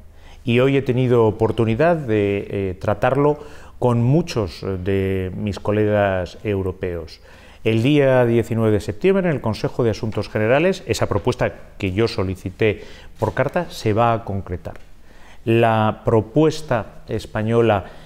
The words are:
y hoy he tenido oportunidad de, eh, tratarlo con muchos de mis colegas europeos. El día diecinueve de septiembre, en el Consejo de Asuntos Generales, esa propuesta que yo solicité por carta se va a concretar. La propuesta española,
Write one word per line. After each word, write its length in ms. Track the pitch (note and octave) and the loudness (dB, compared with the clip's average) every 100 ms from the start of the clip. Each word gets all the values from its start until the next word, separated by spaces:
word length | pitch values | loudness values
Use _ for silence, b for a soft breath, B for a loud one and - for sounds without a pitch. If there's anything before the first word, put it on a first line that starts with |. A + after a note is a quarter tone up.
| - b b b | -20 b b b
y 140 | - A#2 | 0 2
hoy 180 | C3+ C#3 | 4 2
he 60 | |
tenido 440 | C3 B2 B2+ A#2+ A2 | 2 0 2 4 4
oportunidad 680 | G2 A2 A2 A2 A2+ D#3+ | 4 0 2 0 2 2
de, 540 | E3+ C3 G#2+ G2+ G2+ - | 2 0 0 2 0 -4
eh, 280 | G2+ G2 F#2 | -4 -4 -4
tratarlo 580 | - G#2 B2+ C3 C#3+ D3 B B B - | -4 0 0 2 2 0 B B B -2
con 240 | B2 A#2 | 0 2
muchos 640 | A#2 D3 F3 A#2+ F#2+ - G2+ F#2+ | 4 2 0 -2 -4 -4 -6 -4
de 480 | F2+ G2 F#2+ F#2+ F#2 G2 | -2 0 0 -2 -4 -4
mis 240 | G#2 G2 | -6 -4
colegas 800 | - G#2 G#2+ G#2 G2+ F#2+ F2 - | -2 0 2 2 2 0 -4 -6
europeos. 800 | A2 G2 F#2+ F#2 F#2 E2+ D#2+ - B B B B | -4 -2 -2 -6 -6 -8 -10 -16 B B B B
El 220 | A2+ A2+ | 0 2
día 420 | A#2+ D3 C3+ B2+ B2 | 4 4 4 4 4
diecinueve 460 | A#2 A2 A2+ A2 | 2 2 0 2
de 80 | G#2 | 2
septiembre, 480 | - G2+ F#3 G3 F3+ | -2 -2 0 2 0
en 80 | C3+ | -2
el 40 | |
Consejo 440 | A#2 G#2 D3 - | -2 -4 -4 0
de 60 | A#2+ | 0
Asuntos 380 | G#2+ A2+ G#2+ G2+ | 0 -4 -4 -4
Generales, 540 | A2 G#2+ C3+ F3 F#3 - | -2 2 2 2 -2 -4
esa 200 | A2 - | -2 0
propuesta 440 | - - - A2+ - - - | 0 0 0 -2 -4 -14 -6
que 140 | G2 | -4
yo 160 | F2+ A2+ | 0 0
solicité 760 | - F#2+ F#2 G2 - A2 G2 B B B - | 0 -4 -4 -10 0 0 0 B B B -4
por 140 | G#2+ | -2
carta 360 | - C3+ F3+ E3+ | 0 -2 -2 -6
se 220 | - A2 | -4 -2
va 200 | G#2+ A#2 | 2 2
a 120 | A2+ | 0
concretar. 560 | G#2+ G2 F#2+ F2+ - - - - B B B B | -4 -8 -8 -10 -10 -14 -18 -20 B B B B
La 560 | - A2+ A#2 A2 A2 G#2 | 0 4 4 4 2 0
propuesta 1000 | - A2+ G#2+ D3 D#3 D3 - A#2 - - - | 2 2 2 2 2 0 -2 -4 -4 -12 -8
española, 800 | A2+ - A2 G#2+ A#2 A#2 G#2 B B | -8 -6 -4 0 2 4 2 B B